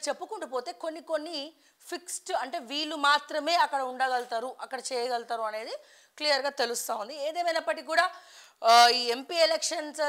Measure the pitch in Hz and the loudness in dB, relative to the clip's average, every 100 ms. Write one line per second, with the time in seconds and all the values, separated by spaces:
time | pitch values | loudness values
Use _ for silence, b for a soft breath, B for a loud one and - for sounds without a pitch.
0 | 294 - 359 415 277 254 330 349 330 320 | -6 -6 -10 -10 -6 -6 -8 -8 -10 -10
1 | - 311 320 302 302 b b b - 349 | -6 -6 -4 -8 -10 b b b -12 -12
2 | 349 - - 339 254 339 226 285 311 311 | -10 -12 -6 -6 -4 -8 -6 -6 -4 0
3 | 285 294 285 302 294 349 294 269 262 254 | 4 4 2 -2 2 2 2 0 -4 -2
4 | 262 247 240 226 254 - 226 254 240 247 | 0 0 -2 -6 -6 -10 -10 -10 -6 -4
5 | 254 240 233 233 214 214 269 587 B B | -2 -4 -4 -4 -4 -6 -8 -12 B B
6 | B - 302 277 277 277 233 233 - 220 | B -4 2 2 0 -2 -2 -2 -6 -6
7 | 208 294 294 349 349 320 330 320 269 330 | -6 -6 -4 -2 -2 0 -2 -4 0 2
8 | 359 B B B B _ 226 233 240 247 | 2 B B B B _ 8 10 10 6
9 | 240 247 269 339 320 320 - 330 302 302 | 0 -4 -2 2 4 2 -2 -4 -6 -2